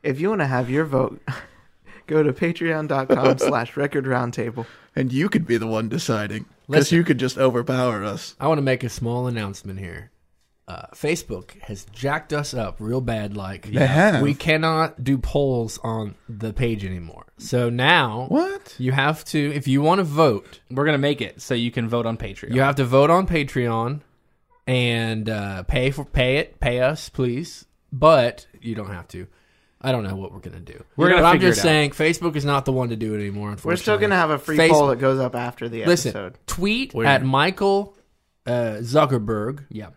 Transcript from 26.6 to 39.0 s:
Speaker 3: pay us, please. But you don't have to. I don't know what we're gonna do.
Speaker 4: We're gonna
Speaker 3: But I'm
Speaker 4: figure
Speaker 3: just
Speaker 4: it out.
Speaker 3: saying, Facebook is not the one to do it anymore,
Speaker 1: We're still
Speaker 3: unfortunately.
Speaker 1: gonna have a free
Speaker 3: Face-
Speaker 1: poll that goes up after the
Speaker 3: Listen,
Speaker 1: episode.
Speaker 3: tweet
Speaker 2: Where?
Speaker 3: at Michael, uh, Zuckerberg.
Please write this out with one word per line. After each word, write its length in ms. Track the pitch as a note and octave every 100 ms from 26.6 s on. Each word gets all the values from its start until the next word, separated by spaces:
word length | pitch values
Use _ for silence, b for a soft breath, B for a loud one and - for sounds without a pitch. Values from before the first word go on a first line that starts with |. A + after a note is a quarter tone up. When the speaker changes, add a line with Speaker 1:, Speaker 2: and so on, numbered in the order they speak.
Speaker 3:
pay 180 | B2 B2
us, 300 | B2+ D#3 -
please. 560 | - B2 B2 F3 - - _ _
But 560 | C3+ D3+ D3+ A#2+ - - -
you 120 | A#2
don't 160 | G#2+ G2
have 180 | F#2 E2+
to. 180 | F#2 F2+ _ _ _ _ _
I 100 | B2+
don't 120 | B2+
know 120 | G2+ F#2+
what 160 | F#2+
we're 80 | G2
gonna 220 | F2 F2
do. 200 | - - - -
Speaker 4:
We're 140 | F3
gonna 140 | F3+
Speaker 3:
But 40 | E3+
I'm 60 | F3
Speaker 4:
figure 140 | F3+
Speaker 3:
just 100 | D3
Speaker 4:
it 80 | E3+
out. 40 |
Speaker 3:
saying, 200 | D3+ D3
Facebook 460 | - D#3 E3 E3+ D3+
is 80 | C#3+
not 180 | C#3
the 80 | C3
one 160 | C3 A#2+
to 80 | A2+
do 180 | A2 G#2+
it 20 |
anymore, 320 | G2+ G2 G#2
Speaker 1:
We're 80 | G#2+
still 140 | - F3 - G#3
Speaker 3:
unfortunately. 60 |
Speaker 1:
gonna 120 | G#3 F#3+
have 140 | D#3+
a 100 | C#3+
free 160 | - D#3
Speaker 3:
Face- 160 | E3
Speaker 1:
poll 160 | D3+ C#3+
that 120 | A#2+
goes 200 | C3+ C3+
up 160 | B2 A#2+
after 320 | A#2+ - A#2
the 160 | A#2 C3
Speaker 3:
Listen, 260 | F3 B2+
Speaker 1:
episode. 260 | G2+ F#2 - -
Speaker 3:
tweet 460 | - G3 A3+ C4+
Speaker 2:
Where? 120 | - A#2+
Speaker 3:
at 200 | C#3 C3
Michael, 720 | C3+ D#3+ F#3+ G3 G3 G3+ _ _ _ _ _ -
uh, 300 | B2 A#2 G#2+
Zuckerberg. 840 | A#2 C#3+